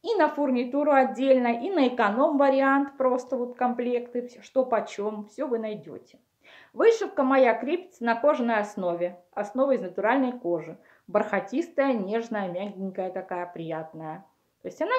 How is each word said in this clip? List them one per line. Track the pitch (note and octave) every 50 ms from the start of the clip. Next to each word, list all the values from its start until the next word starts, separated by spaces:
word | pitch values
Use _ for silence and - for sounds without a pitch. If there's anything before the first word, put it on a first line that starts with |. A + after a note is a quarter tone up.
И | - E4+ A#4
на | G4 D4+ D4
фурнитуру | - - D4 C4+ B3+ A#3+ C4 B3 B3 C#4+ D4 D4+
отдельно, | C#4+ C4+ C4 A#3 G#3 A3 C4 C4+ C4 C4 A#3+ A#3+
и | A#3 A#3 B3 F#4+
на | G4 E4 C4+ B3
эконом-вариант, | B3 - A3 G3+ G#3 A#3+ C#4+ D#4 D4+ C4+ C#4+ C#4 C4+ C4+ C4+ C4+ C4+ C#4 C#4+ C#4+ -
просто | - C4 B3+ B3 B3 B3 - C4+
вот | A#3+ A#3+ B3 -
комплекты, | - B3 B3 A#3+ A#3+ A#3+ A#3+ B3 A#3+ A#3+ - - B3 B3
все, | A#3+ - -
что | - - _ C4 B3+
почем, | B3+ A#3 G#3 G3+ - - - G3+ G#3+ G#3+ G#3 G#3 -
все | - - C#4+
вы | C#4+ A#3+ A3+
найдете. | A3 A3 G#3 G#3 - D#3+ - - - _ - _ _ _ _ _ _ - - - - _
Вышивка | _ A3 E4 A4+ A4+ A4 G4+ - - -
моя | C4+ C4 C4+ C4+ C4 A#3+ A3
крепится | - B3+ B3+ E4 F4 - - _ _ A#3
на | A#3 A3+
кожаной | A#3 B3+ D4 D4+ B3 A#3+ A#3 A3+ G#3
основе, | G3+ G#3 - - F#3 F3 E3+ E3+ F3 F3+ F#3 - _ _
основа | _ - G#3 G#3 - B3+ C4 C#4
из | C4 A3
натуральной | F#3+ F3+ - - F#3+ G#3+ B3+ C#4 C4 B3
кожи. | A#3+ - - F3 E3+ E3 D3+ D#3+ D#3+ - _ _ _ _ _
Бархатистая, | - - G#3 F#3+ - - G3 F#3 - - C#4 E4 - - - C4+ C#4
нежная, | B3+ A3 F#3+ F#3 G#3+ A#3 A#3 A#3 A3+ G#3 G3 F3+
мягенькая | E3+ F3 G3+ G#3 G3 F#3 F#3+ F#3+ F#3 - F#3 F#3
такая, | F#3 F#3 F3+ - F#3 F3 F3
приятная. | F3 - E3+ E3 D#3+ D#3+ D#3 D#3 - - D#3+ D#3+ D#3 D#3 F3+ - _ _ _ _ _ _ _
То | _ F#3
есть | - -
она | D4+ G4+ B4